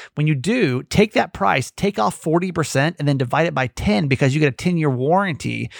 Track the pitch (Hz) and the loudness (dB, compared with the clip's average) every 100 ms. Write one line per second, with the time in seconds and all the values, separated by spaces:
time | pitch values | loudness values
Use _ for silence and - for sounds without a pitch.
0 | - - 151 143 160 254 160 127 - - | -10 -2 0 0 0 2 2 0 0 2
1 | 214 254 196 - 190 147 - - 202 214 | 2 2 -2 -2 0 0 -2 -4 -4 0
2 | 202 - 165 165 185 170 143 135 156 - | -2 -2 0 0 0 -2 -2 0 0 0
3 | 143 139 123 139 165 143 127 - - 208 | 0 0 0 0 0 -2 -4 -2 0 0
4 | 147 131 135 151 147 - 180 170 151 123 | 0 2 2 2 0 0 -2 0 0 0
5 | 135 185 196 131 120 113 117 - | 2 2 0 -4 -6 -6 -8 -10